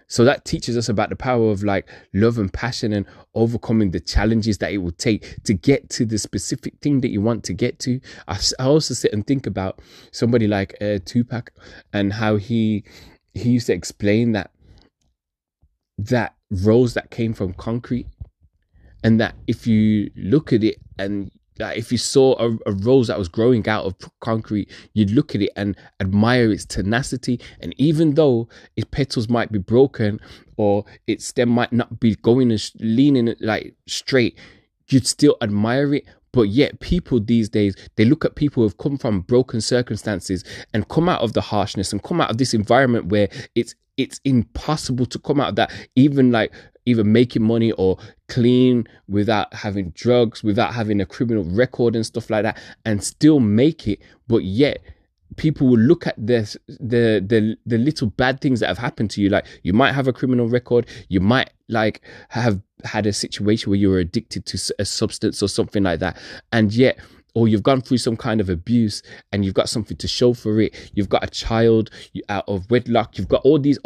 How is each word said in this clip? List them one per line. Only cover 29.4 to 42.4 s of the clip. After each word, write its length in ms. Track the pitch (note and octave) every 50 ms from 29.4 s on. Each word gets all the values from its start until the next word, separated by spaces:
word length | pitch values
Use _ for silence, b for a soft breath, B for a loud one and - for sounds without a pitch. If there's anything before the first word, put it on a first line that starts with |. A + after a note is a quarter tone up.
| G#2+ - G#2+
be 60 | G2+
broken 600 | F#2 - A2 B2 C3+ C3+ - - A2+ G#2 G#2 G#2+ B B B B B _ -
or 280 | - G#2+ G2+ G2+ G#2 G2+ B B B _
its 200 | - G#2+ - -
stem 240 | - - - B2 A#2+
might 220 | A#2 A#2+ A#2+ - -
not 280 | A#2 A2+ - - -
be 140 | - A2+ G2+
going 340 | - - A2+ A#2 C3 C3 A#2+
as, 220 | A2 G#2 - - - -
leaning, 540 | - A2 A2+ A#2 C#3 D3 C#3 B2+ A#2 A#2 G#2+ -
like, 380 | - A2 G#2+ E2+ - - - _ _
straight, 520 | - - - - - - C3 A#2+ F2+ - B B B B B B B _ _ _ -
you'd 180 | C#3 C3 B2
still 300 | - - - D3 D3 - - B2
admire 520 | G#2+ G#2 G2+ G#2 A2+ A#2+ C3+ C#3+ C#3+ C#3+
it. 100 | C#3 b b b b b _ -
But 160 | B2 A2 G2+
yet 320 | G2+ C3 C#3+ - - -
people 400 | - - F3+ F3+ - - C3+ A#2+
these 300 | G#2 A2 A#2+ A#2 A2 G2+
days, 260 | - A2 G#2 G2+ F#2 B B B -
they 100 | - A2
look 180 | A#2 D3+ - -
at 100 | - -
people 280 | - D3+ C#3+ - - A2+
who 60 | G#2
have 100 | - -
come 180 | - D3+ C#3
from 240 | C3+ - B2+ G#2+ F#2
broken 400 | F2 - B2 B2 B2+ - - A#2
circumstances 800 | G#2+ - C3 B2 B2 - A#2 G#2 - A2+ G#2 F2 - - F#2+ F2+ B B B B B B -
and 160 | A2 G2 -
come 200 | - D#3+ E3 F3
out 120 | E3 -
of 140 | - A2+ G2+
the 80 | G#2+ F#2
harshness 500 | - - G#2 F#2+ - - A2 F#2+ - -
and 100 | G2+ -
come 180 | - F3 E3
out 100 | D3 -
of 80 | A2
this 160 | A2+